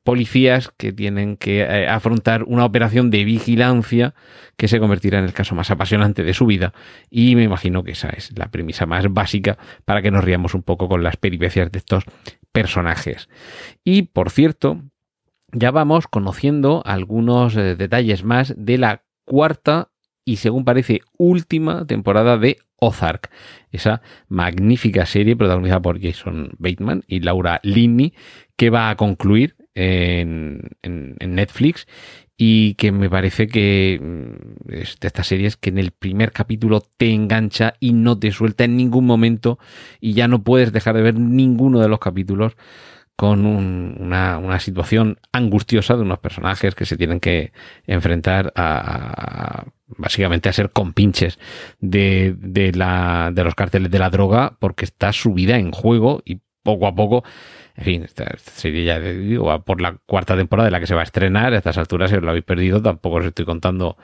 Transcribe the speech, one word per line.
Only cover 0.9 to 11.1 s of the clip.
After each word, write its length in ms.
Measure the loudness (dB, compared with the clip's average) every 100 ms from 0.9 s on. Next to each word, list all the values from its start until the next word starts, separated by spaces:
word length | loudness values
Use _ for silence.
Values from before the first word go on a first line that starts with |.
tienen 440 | -6 -4 -2 -4 -4
que, 240 | -2 0
eh, 260 | 0 0 0
afrontar 560 | -2 0 0 0 0
una 220 | 0 0
operación 440 | 2 2 0 2 2
de 140 | 2
vigilancia 920 | 2 0 0 2 4 2 2 0 0 -2 -20 -20 -20 -4
que 100 | 0
se 140 | 2
convertirá 400 | 2 2 0 0
en 40 |
el 80 | 0
caso 220 | -2 -4
más 160 | -4 -2
apasionante 540 | -2 0 2 2 0
de 100 | -2
su 120 | 2 2
vida. 260 | 2 -2 -6 -20 -20 _
Y 260 | 2 4 6
me 80 |
imagino 400 | 4 2 -2 -2
que 80 | -4
esa 160 | -8 -8
es 280 | -10 -12 -10
la 140 | -10
premisa 360 | -8 -8 -6 -2
más 180 | 0 0
básica 480 | 0 -2 0 -2 -4 -6 -12
para 180 | -4 -2
que 80 | 2
nos 140 | 2
riamos 300 | 2 0 -2
un 100 | -4
poco 240 | -4 -4 -2
con 160 | 0
las 120 | -2